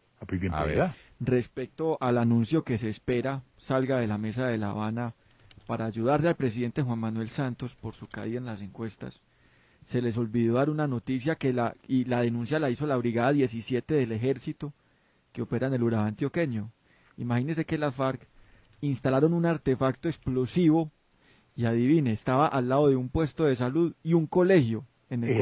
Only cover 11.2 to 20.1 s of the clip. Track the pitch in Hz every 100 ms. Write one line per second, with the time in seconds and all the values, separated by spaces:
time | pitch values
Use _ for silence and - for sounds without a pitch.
11.2 | 139 160 135 123 113 - - 131 123 120
12.2 | 120 117 117 151 143 120 147 127 120 117
13.2 | 120 143 127 113 - 120 - 151 120 110
14.2 | 127 135 - 151 147 - _ _ _ _
15.2 | _ - 113 117 131 127 117 110 107 107
16.2 | 139 170 156 113 107 - _ _ _ -
17.2 | 120 120 139 160 160 156 147 127 131 127
18.2 | - - - - _ - 143 131 139 131
19.2 | 160 170 170 156 135 131 131 123 170